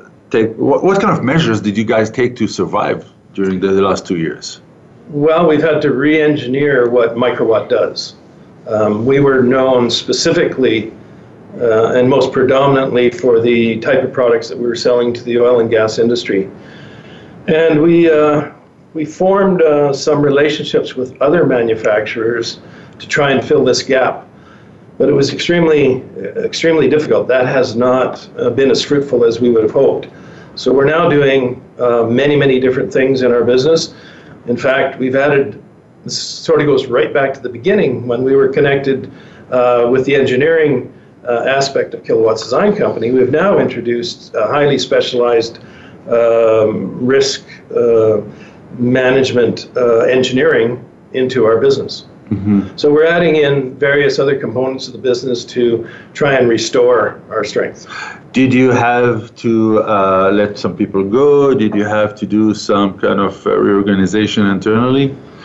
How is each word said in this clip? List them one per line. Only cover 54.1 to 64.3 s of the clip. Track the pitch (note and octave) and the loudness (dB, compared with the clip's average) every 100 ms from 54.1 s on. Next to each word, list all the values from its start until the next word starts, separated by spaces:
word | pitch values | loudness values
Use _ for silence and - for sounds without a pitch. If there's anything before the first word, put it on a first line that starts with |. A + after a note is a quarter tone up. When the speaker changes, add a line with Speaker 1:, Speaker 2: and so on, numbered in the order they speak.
| - | 0
Speaker 2:
other | C#3 C3+ | 0 -2
components | A#2 A#2+ C3 C3 B2+ | -4 -4 -4 -6 -10
of | |
the | A2+ | -6
business | B2+ A#2+ C3 A#2+ - | -2 -2 -2 -6 -6
to | B2 A#2+ A2+ - - - | -2 0 0 -6 -16 -14
try | - D3 | -4 0
and | C3+ A#2+ | 2 2
restore | A2 - C3 B2 A#2 G2+ - - | 0 0 2 4 2 0 -6 -10
our | A2 | -8
strength. | G#2 A#2 F2 - - - - - - | -4 -4 -6 -8 -18 -16 -14 -16 -6
Speaker 1:
Did | B2+ C3 | 0 2
you | B2 B2+ | 4 2
have | A2+ A#2+ A#2+ B2 A2 G#2+ - | 2 2 2 0 -2 -6 -6
to, | A#2+ A2+ A2 G#2+ | -2 2 2 2
uh, | G2+ G2+ F#2+ A2+ G2 | 0 0 2 2 2
let | G#2 G#2 - | 2 0 -4
some | G2+ E2+ | -6 -4
people | G2+ G2 | -4 -2
go? | G2 A#2 D3 C#3+ C#3 | 0 2 4 4 4
Did | A2 G#2+ | 2 0
you | G#2 | -2
have | G#2 G#2+ G#2+ - | -2 0 -2 -4
to | G2 | -2
do | G#2 G#2+ | 0 0
some | G2+ - G2+ G2+ F#2 | 0 -2 0 0 -2
kind | - G2 | -2 0
of, | F#2+ - G#2 | -2 -4 -2
uh, | G2 | 0
reorganization | G#2 G2 G2+ F#2+ F#2 G#2+ G#2 | 2 2 2 0 0 0 0